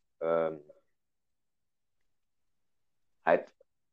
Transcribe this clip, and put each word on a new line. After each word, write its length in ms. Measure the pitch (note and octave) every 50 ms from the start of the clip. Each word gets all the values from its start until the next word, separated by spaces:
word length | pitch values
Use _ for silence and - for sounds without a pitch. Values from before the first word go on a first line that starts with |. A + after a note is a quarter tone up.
| _ _ _ -
ähm, 400 | E2 E2 E2 E2 E2 D#2+ D#2+ D2 D2 D2+ - - _ _ _ _ _ _ _ _ _ _ _ _ _ _ _ _ _ _ _ _ _ _ _ _ _ _ _ _ _ _ _ _ _ _ _ _ _ _ _ _ _ _ _ _ _ _ _ _ -
halt 260 | E2+ E2+ F2+ - - - _ - _ _ _ _ _